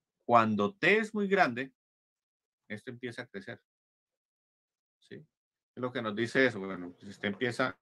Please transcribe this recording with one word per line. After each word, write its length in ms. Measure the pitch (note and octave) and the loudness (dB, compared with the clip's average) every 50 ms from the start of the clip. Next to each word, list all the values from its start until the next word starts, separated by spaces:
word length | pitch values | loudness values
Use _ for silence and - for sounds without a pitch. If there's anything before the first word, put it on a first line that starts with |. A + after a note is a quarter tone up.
| _ _ _ _ _ | _ _ _ _ _
Cuando 500 | - A#2+ A#2 A2+ A2 G#2+ G2+ G#2 G2+ G2 | 4 6 6 6 6 4 2 2 2 0
t 240 | - D3+ E3+ G3+ A3 | 2 2 4 4 4
es 160 | A3 G#3+ - | 2 -2 -4
muy 120 | G#3 G3+ | -2 -2
grande, 460 | F#3+ G3 F#3 F3 C#3 A#2+ B2 C3+ C3+ _ _ _ _ _ _ _ _ _ _ _ _ _ _ _ _ _ _ _ - | 2 4 4 4 4 2 -4 -8 -10 _ _ _ _ _ _ _ _ _ _ _ _ _ _ _ _ _ _ _ -14
esto 220 | G#2 G#2 - C3 | -14 -12 -12 -12
empieza 320 | A#2+ A#2+ B2 A#2+ A2+ - B2+ | -12 -10 -10 -10 -8 -10 -12
a 40 | |
crecer. 360 | - - G2 G2 A#2 A#2 - _ _ _ _ _ _ _ _ _ _ _ _ _ _ _ _ _ _ _ _ _ _ _ _ _ _ _ _ | -12 -12 -14 -12 -12 -14 -16 _ _ _ _ _ _ _ _ _ _ _ _ _ _ _ _ _ _ _ _ _ _ _ _ _ _ _ _
¿Sí? 160 | _ - - | _ -20 -20
¿Qué 600 | - D#3 _ _ _ _ _ _ _ _ _ - | -20 -20 _ _ _ _ _ _ _ _ _ -12
es 60 | B2+ B2 | -8 -8
lo 100 | B2 B2 | -6 -4
que 100 | B2+ A2+ | -4 -4
nos 120 | G#2+ G#2 | -4 -2
dice 320 | A2 A#2+ A#2 - C3+ C3 | -2 -2 0 2 2 2
eso? 140 | B2 G#2+ G2+ | 2 2 -2
Bueno, 320 | F#2+ G2 F#2+ F2+ F2+ F2 - | -8 -8 -8 -8 -10 -12 -14
pues 160 | - - G2+ | -16 -16 -18
este 180 | G2 - - | -12 -6 -6
empieza 520 | G#2 G2+ G2 B2 B2 A#2 - C3 - - _ | -4 -4 -2 -2 -2 -2 0 -2 -2 -4 _